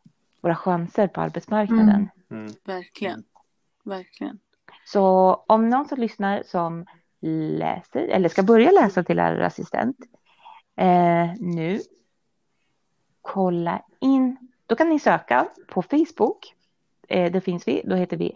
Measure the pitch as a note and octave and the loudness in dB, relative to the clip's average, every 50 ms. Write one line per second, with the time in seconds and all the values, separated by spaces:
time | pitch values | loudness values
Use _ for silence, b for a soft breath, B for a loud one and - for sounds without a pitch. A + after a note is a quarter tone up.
0 | _ _ _ _ _ _ _ _ - E3+ E3 - - F#3+ F3 E3+ E3+ F3 - - | _ _ _ _ _ _ _ _ -4 -4 -4 -2 -2 -4 -2 -2 -4 -6 -2 -2
1 | G#3 F3+ - F3 E3 D#3+ D#3 E3+ - - G#3+ G#3+ G#3 G3+ A3+ A3+ A3 G#3+ G3+ G3+ | -2 -2 -2 -4 -6 -6 -6 -10 -8 -4 -2 -2 0 0 2 4 6 6 4 4
2 | G3+ F#3+ _ _ _ - - - G#2+ - - - _ - F#3+ F3+ F3+ - - - | 0 -2 _ _ _ -16 -14 -14 -14 -14 -16 -16 _ -12 -12 -12 -12 -16 -14 -10
3 | G#3 F#3 E3 A2+ A2 _ _ _ _ _ _ _ _ _ _ _ - G#3 G3 F#3 | -8 -8 -8 -10 -14 _ _ _ _ _ _ _ _ _ _ _ -14 -12 -12 -12
4 | F3+ _ _ - G3+ G3+ G#3 G3+ _ _ _ _ _ _ B B B - - G#3 | -12 _ _ -14 -14 -14 -14 -16 _ _ _ _ _ _ B B B -4 0 2
5 | F#3+ F#3+ F#3 F#3 F#3 F#3 F3+ - - - A3 A3 A3+ A3+ B3 C4 D4 - C#4+ C4+ | 4 4 6 6 6 4 4 2 2 2 2 4 4 2 2 0 -2 -4 -4 -4
6 | A#3 G#3+ - - G3 G3 G3+ - - _ - F3+ E3+ E3 E3 E3 F3 b b b | -4 -4 -4 -4 -4 -4 -4 -4 -6 _ -4 -4 -4 -4 -6 -10 -12 b b b
7 | b b _ _ - D#3+ D#3+ D#3+ D#3 D#3 D#3 D#3 D#3+ - - - - _ - - | b b _ _ -6 -4 -4 -4 -4 -4 -4 -4 -4 -4 -4 -6 -8 _ -8 -6
8 | - - - F#3+ F#3 E3 - - G3 G3 A#3 A3 A#3 E4 G4 F#4+ C4+ - - F#3+ | -4 -2 0 0 0 0 0 0 4 4 6 6 6 6 6 6 6 4 2 0
9 | E3+ - E3+ E3+ E2+ E2 E2 - - F2 - - - - - - - B3 - - | -2 0 0 2 2 0 0 0 -2 -4 -4 -6 -12 -8 -6 -4 -4 -4 -4 -6
10 | - - _ b b b b b b b b b b _ _ - F#3+ F#3 F3+ F3 | -12 -20 _ b b b b b b b b b b _ _ -2 2 4 4 4
11 | F3 E3+ E3+ E3+ E3+ E3+ F3 A#3 F3+ F3+ E3+ E3 D#3+ E3 G3 A#3 - - _ _ | 4 4 2 2 0 -2 -4 -6 -6 -6 -4 -4 -4 -4 -4 -6 -8 -10 _ _
12 | _ _ _ _ _ _ _ _ _ _ _ _ _ _ _ _ _ _ _ _ | _ _ _ _ _ _ _ _ _ _ _ _ _ _ _ _ _ _ _ _
13 | _ _ _ _ - - - G3 F#3+ F3+ F3 E3+ E3+ E3+ F3+ - - _ _ - | _ _ _ _ -14 -10 -4 -2 -2 -2 -2 -2 -4 -4 -6 -6 -8 _ _ -4
14 | C4 C4 C4+ C4 C4 B3+ C4 - - - _ _ _ - A3+ A#3 D#4+ E4+ D#4 C#4+ | 0 0 2 2 2 0 -4 -8 -14 -20 _ _ _ -4 0 0 2 2 2 0
15 | - A#3 F3 D#3 - - A#2+ F3+ D#4 - - - - - - F3+ F3 - C#4+ D4+ | 2 2 0 0 0 0 0 0 0 -2 -6 -18 -18 -10 -6 -6 -6 -2 0 0
16 | D#4+ - - - G#3 C4+ G#4+ - - - _ _ _ _ _ _ _ _ _ _ | 0 0 -2 -2 -2 -2 -2 -4 -12 -20 _ _ _ _ _ _ _ _ _ _
17 | _ - - F#3 F3 E3+ F3 F#3+ - G3 F3 E3+ - - - - - - F#3 F#3 | _ -6 -2 -2 0 0 -2 -2 -2 -4 -6 -6 -4 -4 -4 -4 -2 -2 -2 -2
18 | F3+ F3+ F3 E3 F3 - - | -2 -2 -4 -6 -6 -6 -6